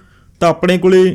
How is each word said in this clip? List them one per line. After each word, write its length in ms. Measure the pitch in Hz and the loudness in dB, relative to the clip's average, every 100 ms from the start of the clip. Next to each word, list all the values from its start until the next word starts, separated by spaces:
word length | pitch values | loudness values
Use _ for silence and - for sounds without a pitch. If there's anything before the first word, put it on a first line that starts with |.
| _ _ _ - | _ _ _ -4
ਤਾਂ 80 | 170 | -2
ਆਪਣੇ 280 | 160 180 185 | -2 -2 -2
ਕੋਲੇ 240 | 185 185 185 | 2 2 0